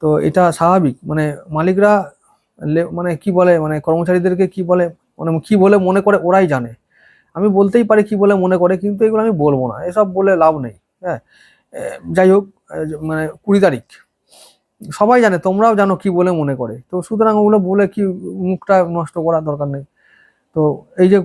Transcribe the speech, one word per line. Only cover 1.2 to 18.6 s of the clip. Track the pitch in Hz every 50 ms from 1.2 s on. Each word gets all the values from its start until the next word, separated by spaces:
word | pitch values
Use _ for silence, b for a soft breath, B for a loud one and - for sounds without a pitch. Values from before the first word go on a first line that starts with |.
| 151 151 143 - - -
মালিকরা | 156 151 160 180 185 190 202 208 208 202 185 - _ _ _ _ _ _ _ _ _ - -
লে-, | 151 151 165 170 165
মানে | 165 170 175 180 165
কি | - - 202
বলে, | 180 180 180 180 175 160
মানে | 156 151 156 151
কর্মচারীদেরকে | - 160 160 170 170 175 180 180 175 185 180 175 196
কি | 185 - 190 185
বলে, | 170 180 180 175 170 170 _ _ _ _ -
মানে | 160 165 160 160
কি | - - 214
বলে | 196 185 196 208
মনে | 202 190 180 190 196
করে | 190 208 202 175 156
ওরাই | 175 185 190 190
জানে। | 160 143 127 120 117 117 _ _ _ b b b b b b b b b
আমি | 165 196
বলতেই | 214 190 196 202 196 196 240 233
পারি | 214 220 214 208
কি | 208 214
বলে | 196 202 202 202
মনে | 190 180 185 185
করে, | 175 180 175 190
কিন্তু | 180 190 208 208 196 226
এগুলো | 220 220 214
আমি | 220 226
বলবো | 202 156 147 147 143 131 127
না, | 120 104 120 160
এসব | 180 180 214 208 190 180
বলে | 190 196 196 190
লাভ | 170 160 160 160 151
নেই। | 127 117 101 _ _ _ _ _
হ্যাঁ, | 180 180 151 - _ b b b b b b b b b -
এ, | - - 196 - - 170 170
যাই | 165 180 185 190
হোক, | 190 202 202 196 _ _ _ -
এ, | 151 156 160 156 156 147
মানে | 156 156 160 156 156 151 - - -
কুড়ি | 202 196 202
তারিখ | 190 175 135 120 - _ - - _ _ _ _ _ B B B B B B B _ _ _ - - 147 147
সবাই | - 208 220 247 247
জানে, | 233 208 185
তোমরাও | 165 - 190 190 202 220 233 220
জানো | 202 202 196 185
কি | - - 202
বলে | 175 175 180 185
মনে | 180 160 151 143 135
করে, | 123 123 113 110 127 - -
তো | - 180
সুতরাং | 170 - 226 208 220 220 214
ওগুলো | 208 208 208 214 208
বলে | 185 180 190 202 202
কি | 190 - 214 202 190 180 190 185 175 180
মুখটা | 190 185 180 190 -